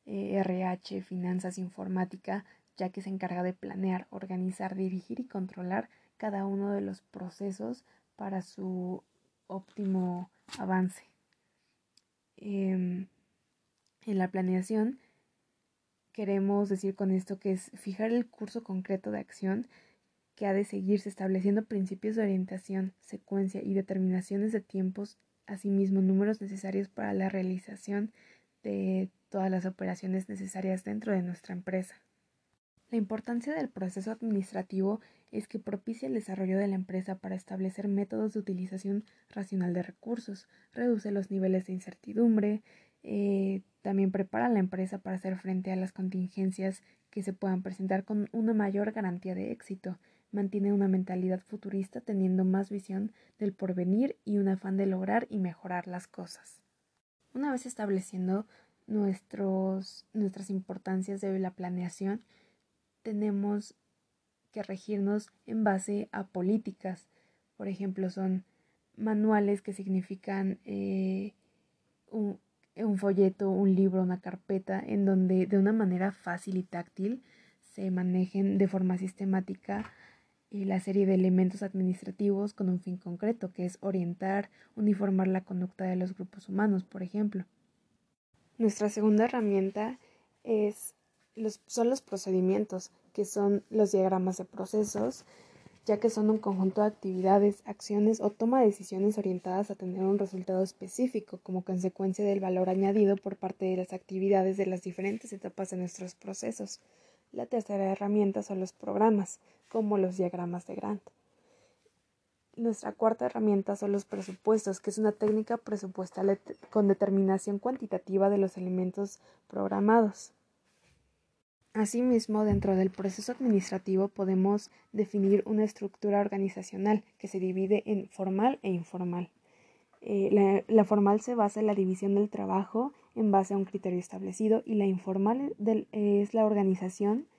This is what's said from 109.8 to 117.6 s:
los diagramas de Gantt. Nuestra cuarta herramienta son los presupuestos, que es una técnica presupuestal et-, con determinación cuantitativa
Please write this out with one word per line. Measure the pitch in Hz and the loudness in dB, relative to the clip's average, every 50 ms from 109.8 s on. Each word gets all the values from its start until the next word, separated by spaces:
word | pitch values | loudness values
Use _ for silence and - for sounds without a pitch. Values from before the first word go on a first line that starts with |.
| 220 208 208 202 | 0 2 2 2
los | 190 185 185 | 2 0 0
diagramas | 190 180 175 180 180 175 175 175 180 - | -2 -2 -2 -2 -4 -6 -6 -6 -8 -10
de | - - | -10 -10
Gantt. | - - 208 208 202 - - - _ _ _ _ _ _ _ _ _ _ _ _ _ _ _ _ _ _ _ _ _ _ _ _ _ _ _ _ | -8 -6 -6 -6 -6 -8 -14 -20 _ _ _ _ _ _ _ _ _ _ _ _ _ _ _ _ _ _ _ _ _ _ _ _ _ _ _ _
Nuestra | - 233 233 214 - - 214 | -2 -2 -2 -2 -2 -6 -8
cuarta | - - 226 220 220 - 247 | -2 2 2 2 2 2 0
herramienta | - - 226 214 214 202 196 196 - 202 | -2 0 2 4 4 4 4 2 0 -2
son | 202 208 202 | -2 0 0
los | 202 202 202 | 0 0 -2
presupuestos, | - - 196 185 - 185 - - 214 220 214 - 202 190 - | -4 -8 -8 -8 -10 -12 -2 2 2 2 4 2 -2 -4 -4
que | - 208 | -4 -4
es | 196 220 | 0 2
una | 214 214 | 2 2
técnica | 208 - 220 214 214 220 214 - 233 | 2 2 2 2 2 2 0 -2 -4
presupuestal | 226 - - 214 196 - 185 185 - 185 180 - 190 190 196 | -6 -4 -4 -6 -4 -6 -6 -8 -8 -8 -6 -4 0 2 2
et-, | 196 202 - - - - - - | 2 2 -2 -8 -16 -16 -12 0
con | - 214 208 | 2 4 6
determinación | 196 190 - 208 196 196 196 196 190 190 190 - 208 202 | 6 6 4 4 4 4 4 4 4 4 2 0 -2 -4
cuantitativa | 202 | -2